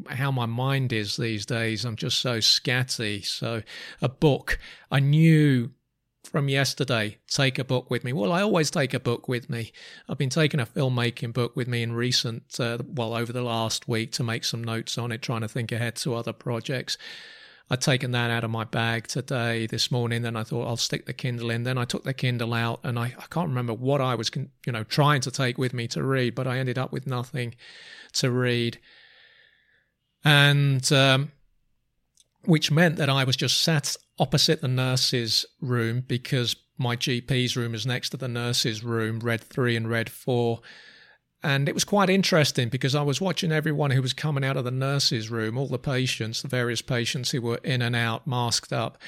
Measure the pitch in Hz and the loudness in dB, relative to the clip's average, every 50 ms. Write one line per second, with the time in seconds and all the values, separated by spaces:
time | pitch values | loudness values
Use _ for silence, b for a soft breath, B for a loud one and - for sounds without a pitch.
0 | - - - 120 139 139 135 127 120 113 113 117 127 135 139 135 131 120 117 110 | -10 -8 -4 -2 -2 0 0 0 -2 -2 -2 0 0 0 0 0 0 0 0 -2
1 | 104 98 - - 120 113 113 107 101 - 123 113 113 113 110 104 110 120 110 - | -2 -2 -4 -2 -2 -2 -2 -4 -4 -4 -2 -2 0 0 -2 -2 -4 -4 -4 -4
2 | - 131 - - - 127 120 113 104 - - - - - 123 127 127 - - - | -4 -2 -2 0 0 0 0 2 4 4 4 4 2 2 2 2 2 0 -2 -4
3 | 113 104 104 101 - - - - - 113 117 113 - B B B B B B B | -2 -2 -2 -4 -4 -6 -6 -4 -4 -4 -4 -4 -6 B B B B B B B
4 | - 127 - - 165 151 131 - - - - B B B B B B B - 139 | -4 -2 0 4 4 4 4 4 0 -2 -4 B B B B B B B 2 4
5 | 139 143 147 156 160 165 160 151 151 147 135 123 117 127 - _ _ _ _ _ | 4 6 6 8 8 8 8 8 8 6 6 4 2 -2 -6 _ _ _ _ _
6 | _ _ _ _ - - - 151 143 139 135 139 135 131 - - 135 123 127 113 | _ _ _ _ -14 -4 -2 0 0 2 2 2 2 0 0 -2 0 0 0 0
7 | 107 107 104 _ _ - - - 139 135 131 - 123 - 127 127 - - 123 117 | 0 -2 -6 _ _ -4 0 2 2 2 2 0 -2 0 0 -2 0 0 -4 -2
8 | - 123 127 170 202 185 175 180 202 220 202 170 156 - - 175 135 131 - 127 | -2 -2 -2 0 0 2 2 2 2 2 4 2 2 2 2 0 0 0 0 -2
9 | - 123 120 - - - 127 117 120 - 127 117 113 - B B B B B B | 0 -2 -2 -2 -2 -4 -4 -4 -4 -6 -6 -6 -6 -8 B B B B B B
10 | B - 170 - 147 127 - 165 156 143 - 147 117 - - 151 139 127 127 120 | B -8 -4 -2 -2 0 2 2 2 2 2 0 -2 -2 -2 0 0 2 2 2
11 | 120 120 113 - - 117 120 127 120 - - 135 120 123 120 120 117 117 117 117 | 0 0 -2 -4 -8 -6 -2 -2 -2 -2 -2 -4 -4 -2 -2 -2 -2 -2 -2 -2
12 | 120 123 123 - - 120 113 - - - - - 127 117 117 120 131 - - 135 | 0 0 0 0 0 -2 -6 -8 -12 -12 -6 -4 -4 -2 -2 -4 -6 -6 -4 -4
13 | 113 110 117 113 117 113 117 127 123 120 117 113 113 110 - - - - 117 110 | -4 -2 -2 -4 -4 -4 -4 -4 -4 -2 -2 0 0 -2 -2 -4 -4 -2 -2 -2
14 | 113 - - - 127 117 113 - - - - 117 117 113 113 113 - - - 123 | -2 -2 -4 -4 -2 -2 -2 -2 -4 -4 -4 -4 -4 -4 -4 -4 -4 -6 -6 -4
15 | 117 120 113 113 - - 120 113 110 107 - 127 117 110 120 113 120 117 - - | -4 -4 -6 -6 -4 -4 -4 -4 -4 -4 -4 -4 -4 -2 -2 -2 -2 -4 -4 -4
16 | - 147 117 117 117 113 113 - - 131 120 113 - - 135 123 - - - B | -4 -2 -2 -4 -4 -6 -8 -8 -6 -4 -4 -4 -4 -4 -6 -6 -4 -6 -8 B
17 | B B B B B B B B B B B B B B 127 127 - 160 131 127 | B B B B B B B B B B B B B B -2 0 2 2 2 2
18 | 135 123 123 120 120 117 117 117 117 110 113 113 110 - - 113 113 117 113 117 | 0 0 0 0 0 0 0 0 -2 -2 -2 -4 -4 -2 -2 0 0 0 0 -2
19 | - - - 135 127 - 143 123 117 117 113 113 113 113 - 117 - - 135 123 | -4 -4 -6 -6 -4 -4 -2 -2 0 0 0 -2 -2 -2 -2 -2 0 0 0 0
20 | 120 117 117 117 120 117 113 113 110 - - 120 117 117 117 - - - 143 - | 0 0 0 -2 -2 -2 -4 -4 -4 -4 -4 -4 -2 -2 -2 -2 -2 -2 -4 -6
21 | - - 131 - - 127 120 120 117 117 117 117 120 127 127 127 123 123 - - | -6 -8 -10 -6 -4 -4 -4 -4 -2 -2 -2 -2 -2 -2 -2 -2 -2 -2 -4 -6
22 | - 139 131 - - 127 120 117 117 113 117 117 117 117 120 - - - 117 117 | -4 -6 -4 -2 0 0 0 0 -2 -2 0 0 0 -2 -2 -4 -4 -4 -2 -2
23 | 117 123 - - - - - 156 180 165 127 123 123 120 110 120 127 131 139 139 | -4 -4 -6 -10 -14 -6 -4 -4 -2 -2 -2 -2 -2 -2 -4 -2 0 0 2 2
24 | 131 131 123 113 113 - - 139 131 - _ _ - 135 120 113 110 - - - | 2 0 0 -2 -2 -4 -4 -6 -8 -8 _ _ -6 -6 -4 -4 -4 -2 2 4
25 | 147 143 147 135 127 131 - - 135 123 120 - 131 123 - 120 117 113 - 165 | 4 4 4 2 0 -2 -2 -2 -2 -2 0 0 -2 -2 -2 -4 -6 -4 -4 -2
26 | 139 131 135 131 123 120 117 131 131 131 123 131 131 123 120 127 131 - - 135 | 0 0 2 2 0 0 0 -2 -4 -2 -2 -2 -2 -2 -2 -2 -4 -4 -4 -6
27 | - 135 127 123 123 - - 127 120 117 110 B B B B B B B B B | -6 -4 -4 -6 -6 -6 -6 -6 -6 -6 -8 B B B B B B B B B
28 | B B B - - 131 123 127 123 123 120 120 117 117 - - b b b b | B B B 0 0 2 2 2 2 2 2 2 0 0 -2 -6 b b b b
29 | b b b b b b b b b b b b b b b b b b b b | b b b b b b b b b b b b b b b b b b b b
30 | _ _ _ _ - 147 147 143 143 143 143 143 143 139 135 131 131 - 151 135 | _ _ _ _ 4 6 6 8 8 6 6 4 4 4 2 2 2 4 4 6
31 | 135 135 131 135 143 151 - _ _ _ _ _ _ _ _ _ _ _ _ _ | 6 6 6 4 2 -2 -8 _ _ _ _ _ _ _ _ _ _ _ _ _
32 | _ _ _ _ - _ _ _ - - 160 156 - - 147 156 180 170 175 - | _ _ _ _ -20 _ _ _ 2 4 4 4 4 4 4 6 6 4 4 2
33 | 156 135 135 135 131 131 127 - 139 123 - - - - 160 143 - - - - | 2 2 4 4 4 2 2 2 2 0 2 2 2 2 2 2 0 -2 -6 -8
34 | _ _ _ - 160 - - 139 - 165 156 - - 127 127 127 131 131 127 127 | _ _ _ -2 0 2 4 4 4 4 4 2 2 0 0 0 2 2 2 2
35 | - - - 123 117 110 107 - - - _ - - 127 123 120 113 113 117 131 | 2 2 0 0 0 0 0 0 -2 -2 _ -8 -4 -2 0 2 2 0 0 -2
36 | 127 - 127 120 - - 143 127 120 110 - - _ _ _ - 127 120 120 120 | -2 -2 -4 -4 -2 -2 0 0 0 0 -4 -6 _ _ _ -4 -2 -2 0 -2
37 | - 151 123 120 120 - 135 127 123 120 - 127 117 117 113 107 110 127 123 123 | -2 -2 -2 -2 -2 0 0 2 2 0 0 -2 -4 -4 -4 -4 -4 -2 -2 -2
38 | - - - 123 131 127 117 120 120 120 120 - - 120 110 107 113 120 117 113 | -4 -6 -6 -6 -6 -4 -4 -4 -2 0 0 0 0 0 -2 -4 -4 -2 -2 0
39 | 110 110 113 113 113 120 117 110 - - - 135 123 120 117 113 113 113 117 113 | 0 -2 -2 -2 -2 -2 -2 -2 -4 -6 -2 0 0 2 2 0 0 0 -2 -2
40 | 113 110 - - - - 123 120 120 117 117 113 B B B B B B B B | -2 -4 -8 -8 -2 0 2 2 2 2 0 -2 B B B B B B B B
41 | B B B B B _ _ _ - 151 139 139 143 165 - 202 - - 196 208 | B B B B B _ _ _ -2 0 0 2 0 0 0 -2 -2 2 2 4
42 | 196 180 190 196 185 - 185 160 143 - - - 123 113 131 127 - 135 131 147 | 4 4 4 4 4 4 4 4 4 4 2 0 -2 0 -2 -2 0 0 0 2
43 | 147 143 135 - 190 185 - - 196 165 156 156 151 151 147 147 147 139 127 135 | 2 0 0 0 0 -2 -2 0 0 0 0 0 0 0 0 0 2 2 2 2
44 | 131 127 127 - - 151 147 139 135 135 135 139 120 123 127 131 135 135 139 139 | 2 0 -4 -2 -2 -2 0 0 0 0 -2 -2 -2 -2 -2 -2 0 0 0 2
45 | 139 - 139 113 107 107 120 113 110 110 113 131 139 127 127 127 - 147 131 127 | 2 2 0 0 -2 -2 -4 -2 -2 -2 -2 -2 -4 -4 -4 -4 -2 -2 0 0
46 | 127 127 - - 113 110 113 - - 139 - 127 120 120 117 110 - - 131 120 | 0 -2 -2 -4 -6 -6 -6 -6 -6 -4 -2 -2 0 0 -2 -4 -4 -2 -2 -2
47 | 117 - - 135 120 - - 131 113 117 117 - - - 131 123 120 120 123 120 | -2 -2 -4 -4 -4 -2 -2 -2 -2 -2 -4 -2 -2 -2 0 0 0 0 0 0
48 | 117 113 113 - - - 123 123 120 117 - - - - 135 127 113 - - B | 0 0 -2 -4 -4 -2 -2 0 0 0 0 -2 -2 -2 -4 -2 -4 -4 -6 B
49 | B | B